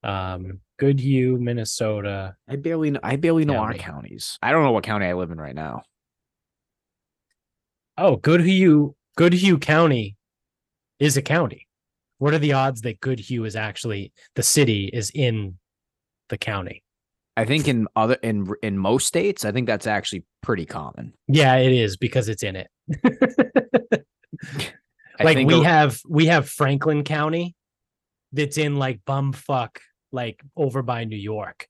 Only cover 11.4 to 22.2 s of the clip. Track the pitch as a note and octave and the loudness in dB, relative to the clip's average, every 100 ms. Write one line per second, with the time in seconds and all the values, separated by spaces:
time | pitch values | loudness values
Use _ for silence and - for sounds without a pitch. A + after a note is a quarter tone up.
11.4 | C#3+ - _ _ _ _ _ _ C#3 D#3 | 0 -6 _ _ _ _ _ _ 0 2
12.4 | D3 C#3 C3+ B2 A#2 G#2+ C3 B2+ G2+ B2 | 2 2 0 -2 -8 -8 -6 -6 -6 -6
13.4 | A2 G#2+ G#2+ G2+ A#2 G2+ G2 _ _ - | -6 -6 -8 -8 -8 -6 -8 _ _ -4
14.4 | - - C3+ G#2 G2 A#2+ G#2 D3 B2+ A2 | 0 4 4 2 -2 -6 -8 -2 -2 -2
15.4 | G2+ F2+ _ _ _ _ _ _ _ G2+ | -6 -12 _ _ _ _ _ _ _ -8
16.4 | - G2+ F#2+ - _ _ _ _ _ - | -6 -6 -8 -14 _ _ _ _ _ -4
17.4 | A2 D3+ C#3+ B2 G#2+ - A2 B2+ A#2 G#2+ | 0 0 0 0 0 0 2 0 0 -2
18.4 | F#2+ G#2 A2 G2 F#2+ B2+ - E3+ G3 G3 | -4 -4 -4 -2 2 2 0 0 -2 -2
19.4 | A2 G#2 A#2+ G#2+ - G#2 - F#2+ - _ | -4 -2 -2 -2 -2 -4 -4 -10 -12 _
20.4 | - G#2+ D#2+ - C#2 - A#1 - - C#3 | -4 -4 -4 -10 -12 -14 -18 -18 0 4
21.4 | C#3 C3 C3 B2+ A2 G2 A#2+ - | 6 6 4 4 2 -2 -4 -2